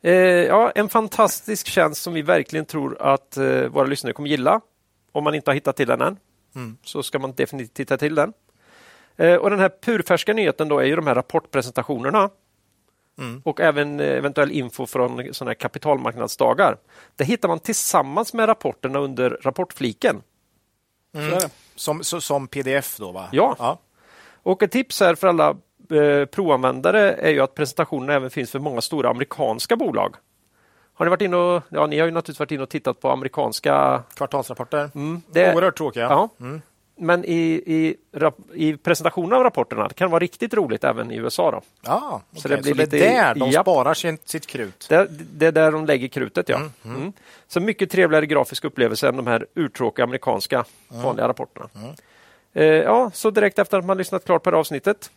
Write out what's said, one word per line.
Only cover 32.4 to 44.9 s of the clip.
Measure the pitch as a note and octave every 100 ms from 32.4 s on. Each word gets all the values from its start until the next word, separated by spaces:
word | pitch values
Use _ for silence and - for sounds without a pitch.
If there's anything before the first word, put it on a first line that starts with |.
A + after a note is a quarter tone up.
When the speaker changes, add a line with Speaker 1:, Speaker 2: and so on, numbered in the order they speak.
| D3
Speaker 1:
inne | D3
och | C3+
tittat | D3 C3 A#2+
på | C3+
amerikanska | C3 C3 - B2 A2 C#3+ C#3 C3+ C3 A#2+
Speaker 2:
Kvartalsrapporter. | - - C#3 B2+ B2 B2 D3+ C#3+
Speaker 1:
Mm, | C#3+ D3 E3+ -
det | E3 F3+
Speaker 2:
Oerhört | E3+ F#3 -
tråkiga. | D3+ A#2+
Speaker 1:
Ja. | A#2 C#3 G#3+ _
Speaker 2:
Mm. | B2 D#3 - _ _ -
Speaker 1:
Men | E3+ F3
i, | F3+ E3+ E3 D#3+ -
i | D#3+ D#3+ - _
rap-, | C#3 D#3 - -
i | - D#3 D3
presentationen | - E3+ E3+ F#3 E3+
av | B3+
rapporterna, | B3+ - A#2+ A2 G#2
det |
kan | - F3+
vara | E3
riktigt | - - A#3
roligt | G#3+ D3 A2
även | C3 A#2 A#2
i | A2+
U | A#2+
S | -
A | E3+
då. | - _ _
Speaker 2:
Ja, | - F3+ C#4+ C3+ _
Speaker 1:
Så | D#3+
Speaker 2:
okej. | D3+ C#3+
Speaker 1:
det |
blir | C#3
Speaker 2:
Så | C#3+
det |
är | D3+ D3
Speaker 1:
lite, | F#3+ B3
Speaker 2:
där | E3+
de | A2 B2+
Speaker 1:
japp. | D3+
Speaker 2:
sparar | F3+ D#3+ B2+
sin, | D#3+ E3+ D#3+
sitt | - E3 -
krut. | C3+ G#2 -
Speaker 1:
Det, | -